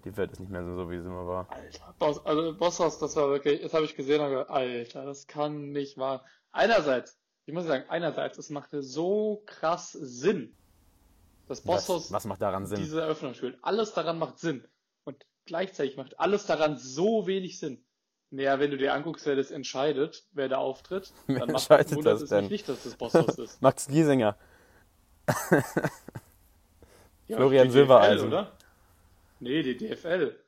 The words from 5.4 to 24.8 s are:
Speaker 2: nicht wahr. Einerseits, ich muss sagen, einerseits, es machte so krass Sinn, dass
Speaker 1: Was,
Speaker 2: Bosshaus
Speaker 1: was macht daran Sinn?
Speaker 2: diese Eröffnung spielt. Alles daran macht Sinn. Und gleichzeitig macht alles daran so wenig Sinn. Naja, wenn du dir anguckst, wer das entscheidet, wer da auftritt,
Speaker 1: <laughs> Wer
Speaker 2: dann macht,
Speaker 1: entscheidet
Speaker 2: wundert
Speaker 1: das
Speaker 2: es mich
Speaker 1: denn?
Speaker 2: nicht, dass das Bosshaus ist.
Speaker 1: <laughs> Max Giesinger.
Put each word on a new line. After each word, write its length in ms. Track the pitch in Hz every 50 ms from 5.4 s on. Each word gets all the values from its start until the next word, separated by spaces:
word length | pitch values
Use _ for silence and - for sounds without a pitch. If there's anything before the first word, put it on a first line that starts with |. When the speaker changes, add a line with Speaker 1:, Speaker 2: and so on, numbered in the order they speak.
| 147 151 151 147 147 143
Speaker 2:
nicht 260 | 143 143 139 139 - 131
wahr. 260 | 131 135 135 127 _ - _ _ _ _
Einerseits, 680 | - - - 226 233 202 156 147 131 120 120 - _ _ _ _ _ _ _
ich 60 | - 147
muss 120 | 175 175
sagen, 180 | 160 147 131 151 -
einerseits, 500 | - 170 175 156 127 147 143 135 - -
es 100 | 147 -
machte 320 | 151 143 139 _ - 147
so 600 | 135 131 127 151 165 180 202 214 214 214 208 208 _
krass 460 | - - - - 160 175 - - -
Sinn, 600 | - - 151 127 123 120 131 190 220 165 117 - _ _ _ _ _ _ _ _ _ _ _ _ _ _ _ _ _ _ _ -
dass 180 | 135 - -
Speaker 1:
Was, 200 | - 175 190 -
Speaker 2:
Bosshaus 260 | - 185 165 - -
Speaker 1:
was 120 | 90 104 -
macht 140 | 107 95 -
daran 260 | 110 101 92 95 98
Sinn? 120 | 90 104 101
Speaker 2:
diese 220 | 95 151 156 160
Eröffnung 340 | 160 156 156 - 156 135 120
spielt. 240 | - 123 123 - _
Alles 300 | - 160 185 226 220 214 -
daran 240 | 185 156 165 165 165
macht 200 | 160 - - -
Sinn. 280 | - 165 147 120 - _ _ _ _ _ _ _ _
Und 220 | 147 135 _ - _ _ _ _
gleichzeitig 520 | - 165 165 190 190 - - 147 131 -
macht 240 | - 131 - - -
alles 260 | 160 180 202 202 -
daran 320 | - 160 147 156 151 151 123
so 480 | 127 131 127 147 180 214 226 220 185
wenig 320 | 170 190 196 185 170 - -
Sinn. 260 | - 151 123 - _ _ _ _ _ _ _ _ _ _
Naja, 300 | 135 135 139 139 139 135
wenn 100 | 147 143
du 60 | 143 135
dir 160 | 135 135 135
anguckst, 320 | 139 151 170 147 - -
wer 100 | 151 139
das 140 | 135 135 -
entscheidet, 760 | - - 131 - - 131 139 156 143 131 147 165 - - _ _
wer 160 | _ 143 135 127
da 100 | 135 135
auftritt, 540 | 131 131 131 - - - 180 196 - - - -
Speaker 1:
<laughs> 60 | -
Wer 140 | - 135 127
Speaker 2:
dann 100 | 127 143
macht, 180 | 147 131 - -
Speaker 1:
entscheidet 260 | 147 143 151 - 151
Speaker 2:
wundert 180 | 147 151 117 104
Speaker 1:
das 80 | 110
Speaker 2:
es 80 | 147 -
mich 100 | 107 101
Speaker 1:
denn? 80 | 101 98
Speaker 2:
nicht, 200 | 104 104 - -
dass 140 | 131 110 -
das 100 | 123 113
Bosshaus 440 | _ 123 113 - 165 160 - - -
ist. 220 | 117 - - _
Speaker 1:
<laughs> 0 |
Max 260 | - 135 - - - -
Giesinger. 480 | 135 156 160 147 139 131 113 104 101 _ - _ _ _ _ _ _ _